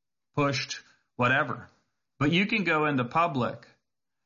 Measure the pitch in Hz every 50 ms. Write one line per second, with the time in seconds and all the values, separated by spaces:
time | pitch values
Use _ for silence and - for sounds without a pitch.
0 | _ _ _ _ _ _ _ - 143 143 135 127 131 - - - - - _ _
1 | _ _ _ - 120 123 131 139 147 131 113 - - - _ _ _ _ _ _
2 | _ _ _ _ 135 151 170 170 208 202 233 220 190 165 165 156 151 151 143 131
3 | 123 - - 160 170 170 151 131 117 101 - - - - _ _ _ _ _ _
4 | _ _ _ _ _